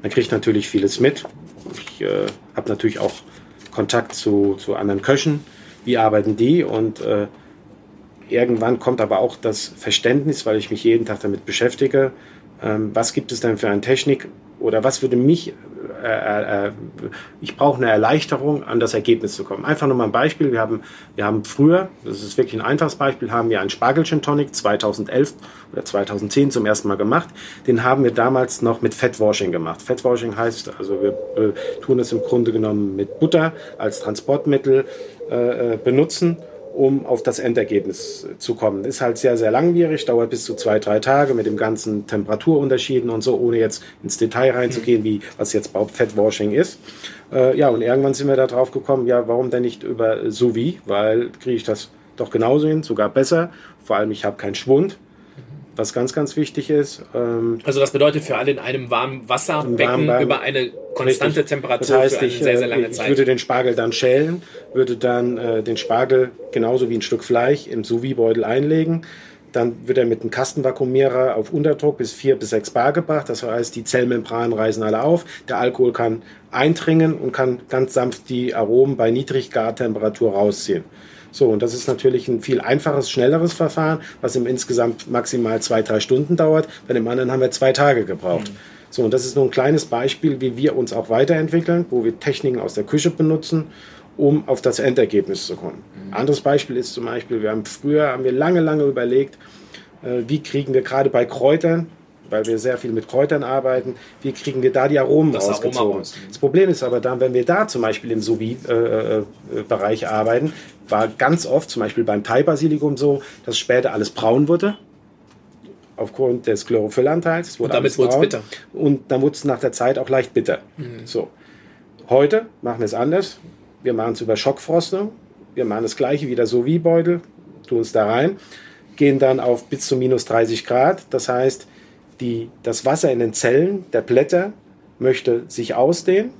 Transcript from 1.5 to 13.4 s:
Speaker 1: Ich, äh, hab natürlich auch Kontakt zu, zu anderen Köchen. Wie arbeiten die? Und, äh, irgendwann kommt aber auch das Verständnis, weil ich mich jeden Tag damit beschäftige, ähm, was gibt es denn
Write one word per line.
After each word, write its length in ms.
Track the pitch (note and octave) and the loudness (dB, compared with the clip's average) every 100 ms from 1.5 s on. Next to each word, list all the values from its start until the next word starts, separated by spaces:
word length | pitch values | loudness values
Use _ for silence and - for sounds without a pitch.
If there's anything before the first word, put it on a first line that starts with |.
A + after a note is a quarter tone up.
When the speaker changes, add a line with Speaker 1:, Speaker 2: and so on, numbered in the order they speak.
| - - | -20 -16
Speaker 1:
Ich, 280 | - - - | -16 -16 -6
äh, 260 | G1+ G1+ G1+ - - - | -4 -2 -4 -8 -10 -8
hab 140 | - | -6
natürlich 300 | G2+ A2 - | -2 -2 0
auch 140 | G2+ - - - - - - | -4 -4 -20 -20 -20 -20 -12
Kontakt 420 | - G#2 A#2+ A2+ | -4 0 0 -2
zu, 420 | - - G2+ G2+ F#2+ | -4 0 2 2 0
zu 160 | - G2+ | -4 -4
anderen 260 | G2+ G2 | -2 -2
Köchen. 420 | G2 C3+ D#3+ D3 - - - - - | 2 2 2 -2 -6 -20 -20 -14 -2
Wie 120 | A#2 | 2
arbeiten 380 | A2 G#2+ G2+ G#2+ | 4 2 2 2
die? 260 | A#2 E3+ | 4 4
Und, 380 | - A2 A2 G#2+ | 2 0 -2 -4
äh, 240 | G#2 G#2 G2+ - - - - - - - - - - | -2 -2 -2 -10 -20 -20 -20 -20 -20 -20 -20 -20 -4
irgendwann 520 | A#2+ B2 A#2 A#2 A#2+ | 0 2 2 0 0
kommt 220 | - B2 | 0 0
aber 180 | G#2 G2+ | 0 2
auch 160 | A#2+ - | 0 -2
das 360 | A#2 G#2 - - | -6 -6 -8 -10
Verständnis, 720 | - - A#2 C#3 C#3+ C#3 - | -4 0 2 2 0 -2 -2
weil 100 | G#2+ | -2
ich 140 | G#2+ | -2
mich 120 | G#2 | 0
jeden 220 | A2+ A2+ A2 | 2 2 0
Tag 140 | G#2 | -6
damit 260 | G#2 G2 - | -4 -6 -6
beschäftige, 680 | G#2 A#2+ - C3+ C#3 C3+ - - - - - | -2 -2 0 0 2 0 -2 -20 -20 -20 -10
ähm, 260 | G#2+ G#2+ G#2+ G#2 | -4 -2 -2 -2
was 180 | A2+ | -2
gibt 180 | - - | -4 -6
es 80 | |
denn 180 | A#2 | -4